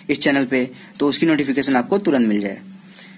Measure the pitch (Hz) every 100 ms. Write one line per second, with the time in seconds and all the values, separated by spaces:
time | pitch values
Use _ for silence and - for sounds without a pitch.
0 | - 143 151 139 123 131 127 - - -
1 | 143 - 165 147 135 131 139 127 - 196
2 | 196 135 110 104 101 98 - - - -
3 | -